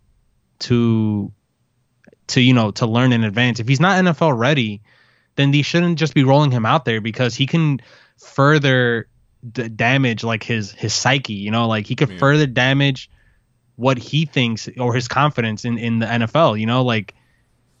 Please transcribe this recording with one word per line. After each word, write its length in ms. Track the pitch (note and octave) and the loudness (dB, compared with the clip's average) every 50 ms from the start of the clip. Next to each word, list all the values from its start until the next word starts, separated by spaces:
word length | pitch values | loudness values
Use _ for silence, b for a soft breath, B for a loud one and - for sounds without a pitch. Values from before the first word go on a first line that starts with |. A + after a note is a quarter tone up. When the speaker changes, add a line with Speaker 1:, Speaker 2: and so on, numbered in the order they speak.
| _ _ _ _ _ _ _ _ _ _ _ - | _ _ _ _ _ _ _ _ _ _ _ -8
Speaker 1:
to, 720 | - - B2 A#2+ A#2+ A#2 A2+ A2 A2 G#2+ G#2 G#2 G2+ - - _ _ _ _ _ _ _ _ _ _ _ _ _ _ - _ _ _ | -2 0 2 2 2 2 2 2 0 0 -2 -4 -4 -8 -12 _ _ _ _ _ _ _ _ _ _ _ _ _ _ -20 _ _ _
to, 140 | - - C3+ | -2 2 4
you 120 | B2 B2+ B2+ | 4 6 6
know, 180 | A#2+ A2+ G#2 | 4 2 0
to 140 | G2+ - B2 | -2 -2 -2
learn 280 | A2 A2+ A#2+ C3 B2+ B2 | 0 0 2 2 2 2
in 100 | A#2 A2+ | 2 0
advance. 360 | G#2+ G2 A#2 B2 B2 A2+ B2 | 0 0 0 0 0 -2 -2
If 80 | A2 | -2
he's 120 | A#2+ C3+ B2+ | -2 0 2
not 180 | E3 F#3+ F#3+ | 2 2 2
N 100 | F#3 F#3 | 2 2
F 140 | F3+ D#3 - | 2 2 2
L 120 | E3+ D#3+ C3 | 0 0 0
ready, 480 | A2+ A#2 C3+ D#3 C#3 A2+ G#2+ G#2 G2+ _ b b b b b b b b b b | 2 0 0 0 0 -2 -4 -6 -10 _ b b b b b b b b b b
then 160 | - C#3 C#3 | 0 2 2
they 100 | C#3+ D3 | 2 2
shouldn't 380 | C#3 - - E3+ F3 E3+ E3+ C#3+ | 0 0 0 0 0 0 0 0
just 140 | D#3+ D3+ - | -2 0 2
be 100 | D3+ C3+ | 2 4
rolling 280 | B2+ C3+ D3 D3+ C#3 | 6 6 4 4 4
him 140 | B2 A#2+ A2 | 2 0 0
out 200 | A2 C3+ D#3 - | 0 0 0 0
there, 160 | B2 A2+ A2 | -2 -4 -4
because 340 | G#2 A2+ G#2 - B2+ A#2 A2 | -4 -6 -4 -2 -2 -2 -2
he 100 | B2+ C3+ | -2 -2
can 360 | C3+ - E3 D#3+ D3+ C#3 A#2 b b b b b b b | 0 0 0 0 0 0 -4 b b b b b b b
further 880 | b - - - - C#3 C#3+ D3+ D3+ C#3 C3+ C3 B2+ B2 A#2+ A#2+ A2+ - _ _ _ _ _ _ _ - A#2+ | b -20 -6 0 2 4 4 4 4 2 2 2 2 2 0 -2 -4 -6 _ _ _ _ _ _ _ -18 -12
d-, 200 | A2+ B2+ A#2 A2+ | -8 -8 -8 -6
damage, 540 | A2 G#2+ A#2 A#2+ C3+ C#3 C3+ B2 A2+ G#2+ A2+ | -4 -2 0 2 2 2 0 0 -2 -2 -4
like, 200 | A2+ A2+ G#2+ - | -4 -6 -4 -4
his, 280 | - A#2+ A2 G#2 G2 | -4 -4 -4 -6 -8
his 220 | - - - A2 - | -10 -8 -6 -4 -4
psyche, 400 | - - B2 C3+ C#3+ C3 - G#2 | -2 0 0 0 0 -2 -6 -8
you 180 | G2 G2+ G#2 | -8 -4 -2
know, 160 | A2 A#2 A#2 | -2 0 0
like, 180 | A2+ A2 A2 G#2+ | 0 -2 -2 -4
he 80 | - B2 | -4 -2
could 140 | - D#3 A#2 | -2 -2 -2
Speaker 2:
Yeah. 80 | F#2 | 0
Speaker 1:
further 300 | F2 C#3 C#3 D3 D3+ D3+ | 0 2 2 4 4 2
damage 640 | C3+ A#2 B2 B2 C3 C#3 C#3 C#3+ C#3 C3 - - - _ _ _ _ _ _ _ _ _ _ _ _ _ | 0 0 0 2 2 2 2 0 0 -2 -4 -10 -20 _ _ _ _ _ _ _ _ _ _ _ _ _
what 220 | - A#2 C3 C3 | -4 -2 -2 -2
he 280 | B2 A2 - C#3+ D3+ E3 | -2 -4 -4 -2 -2 -2
thinks 440 | D3 - C#3+ B2 A#2 A2+ G#2+ - - - | -2 -2 -2 -2 -2 -2 -6 -10 -12 -8
or 160 | B2 B2 B2 A#2 | -4 -4 -2 -2
his 140 | B2+ B2 | -2 -4
confidence 580 | A#2+ - C3 C#3+ D3+ - C3 A#2 A2 G#2+ - - | -4 -2 0 0 0 0 -2 -4 -4 -4 -6 -6
in, 120 | A#2+ A#2+ | -6 -6
in 220 | A2+ A#2 A#2 A#2 A2+ | -4 -4 -2 -2 -2
the 80 | A2+ G#2 | -2 -2
N 100 | A#2 A#2 | -2 -2
F 140 | A2+ A2+ - | -2 0 0
L, 200 | D3+ E3+ C3+ G#2+ | 2 2 2 0
you 100 | G#2+ A2 | 0 -2
know, 160 | A2+ A#2+ C3 B2+ | -2 0 0 0
like, 320 | B2 A#2 G#2+ F#2+ - - _ _ _ _ _ _ _ _ _ _ _ _ | 0 0 -2 -4 -8 -16 _ _ _ _ _ _ _ _ _ _ _ _